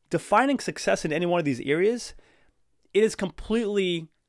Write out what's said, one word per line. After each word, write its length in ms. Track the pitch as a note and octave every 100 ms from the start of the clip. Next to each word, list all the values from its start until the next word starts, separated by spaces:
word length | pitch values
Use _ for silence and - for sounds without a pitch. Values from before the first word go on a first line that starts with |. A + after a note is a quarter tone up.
| -
defining 480 | D#3+ - G#3 C4+ C4+
success 480 | - - - F#3+ E3
in 80 |
any 100 | D3+
one 140 | F3 F3
of 80 | D3
these 140 | B2
areas, 520 | - D#3 G3+ A#3+ - - - _ _ _ _ _ _
it 100 | G3
is 120 | G#3+
completely 960 | - F#3 - - A3 G#3 G3+ F#3 E3+ D#3+ _